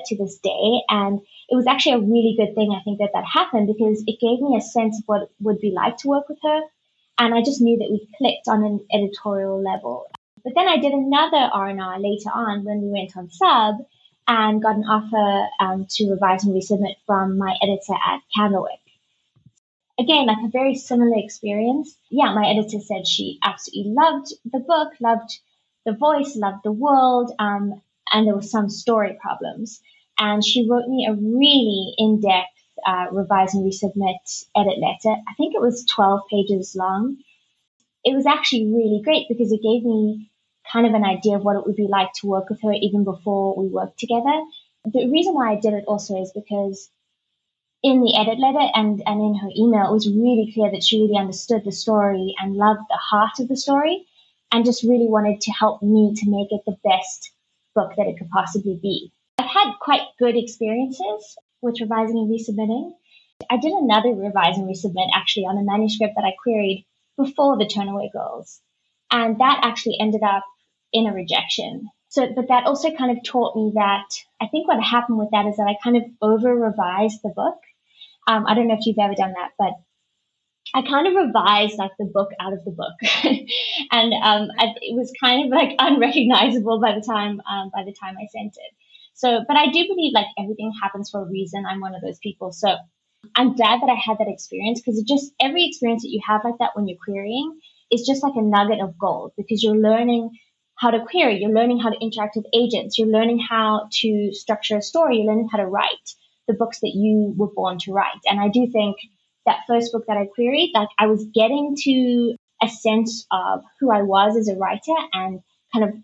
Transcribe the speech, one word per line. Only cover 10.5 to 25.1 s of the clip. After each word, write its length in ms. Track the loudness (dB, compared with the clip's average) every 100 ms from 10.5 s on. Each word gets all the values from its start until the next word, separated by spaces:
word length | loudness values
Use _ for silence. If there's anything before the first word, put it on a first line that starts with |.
| 0
then 120 | 2
I 100 | 2
did 140 | 2
another 460 | 0 0 2 2 2
R 300 | 2 0 -4
and 120 | -6
R 200 | -8 -6
later 320 | -4 -4 -6
on 320 | -4 -4 -4 -6
when 160 | -6
we 80 | -4
went 260 | -6 -8 -12
on 140 | -14
sub 460 | -2 2 4 2 -2 -8 _ _ _ -2
and 340 | 2 2 2
got 140 | 2 0
an 80 |
offer, 640 | 0 -2 0 0 2 0 -2 -2
um, 260 | -2 -2 -6
to 200 | -2 0
revise 320 | 2 2 2
and 100 | 2
resubmit 420 | 0 0 0 0 -4 -2
from 320 | 0 0 0
my 180 | -2 0
editor 320 | 0 -2 -4
at 280 | -2 -2 -4 -4 0
Candlewick. 440 | 2 2 -4 -10 _ _ _ _ _ _ _ _ _ _ _ -4
Again, 260 | 2 4 4
like, 180 | 0
a 60 | -2
very 260 | 0 0 -2
similar 420 | 0 2 4 2
experience. 800 | -2 -8 -6 -2 0 -2 -4 _ -6
Yeah, 240 | 0 2
my 160 | 2 2
editor 300 | 2 -2 -6
said 280 | -8 -6 -2
she 320 | -4 -4 -4
absolutely 500 | -4 -4 -12 -8 -4
loved 400 | 2 2 2 -8 -14 -8
the 80 | -8
book, 340 | 0 0 0 -2
loved 400 | 0